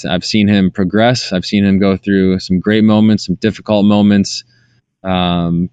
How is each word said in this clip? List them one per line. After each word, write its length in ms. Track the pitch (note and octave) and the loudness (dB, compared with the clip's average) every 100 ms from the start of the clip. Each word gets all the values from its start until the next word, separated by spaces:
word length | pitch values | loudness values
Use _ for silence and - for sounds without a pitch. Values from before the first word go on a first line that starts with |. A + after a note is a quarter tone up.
| - | -4
I've 140 | F2+ | -6
seen 240 | - A2 G#2 | -2 0 2
him 240 | G2+ F#2 | 2 0
progress. 640 | - F#2 G#2 A#2 B2 - | -2 -2 2 2 0 -4
I've 120 | F#2 - | -6 -2
seen 200 | G2+ G2+ | 0 2
him 140 | F#2+ | 2
go 180 | G2 F#2+ | 0 -2
through 420 | - G2 F#2+ F#2 | -2 0 0 -2
some 200 | - F#2 | -2 -2
great 260 | G#2 A2 G#2+ | 0 2 2
moments, 400 | G#2+ A2 G#2 - | 4 2 0 -2
some 100 | F2 | -4
difficult 500 | A2 - - G#2 G2+ | -2 -4 -2 0 2
moments. 600 | G#2 G#2 G2+ F#2 - - _ _ _ _ _ | 4 4 2 0 -6 -16 _ _ _ _ _
Um, 680 | F#2+ F#2 F2+ F2 E2+ E2+ F2+ | -6 -2 0 -2 -2 -2 -4